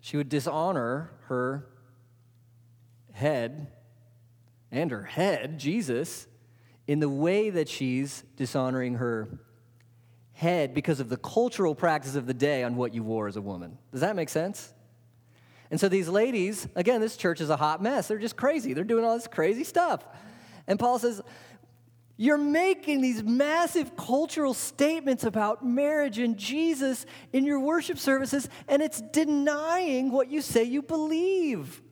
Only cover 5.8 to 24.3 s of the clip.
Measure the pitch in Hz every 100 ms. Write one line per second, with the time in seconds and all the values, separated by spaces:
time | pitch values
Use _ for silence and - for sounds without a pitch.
5.8 | 170 120 160 - - _ _ _ _ _
6.8 | - 147 151 139 160 196 214 180 151 -
7.8 | 131 127 139 - - - 127 143 131 131
8.8 | 127 123 123 113 104 - - _ _ _
9.8 | _ _ _ _ _ - 170 175 139 131
10.8 | 147 143 123 123 - - 240 - 185 151
11.8 | 170 156 135 139 123 127 143 143 123 120
12.8 | 123 113 110 113 104 101 101 92 87 110
13.8 | _ 131 165 208 156 156 175 208 - -
14.8 | _ _ _ _ _ _ _ - - 156
15.8 | 196 190 170 190 233 240 185 208 - -
16.8 | 180 240 220 - 185 160 156 151 151 160
17.8 | 208 269 - 214 220 - 254 311 247 135
18.8 | 190 233 226 233 233 - 160 226 320 349
19.8 | 349 190 - - - - - - - 196
20.8 | 240 247 233 208 - - - - - _
21.8 | _ _ _ - 226 294 294 302 370 381
22.8 | 302 285 254 226 214 240 285 320 349 339
23.8 | 285 - - 262 320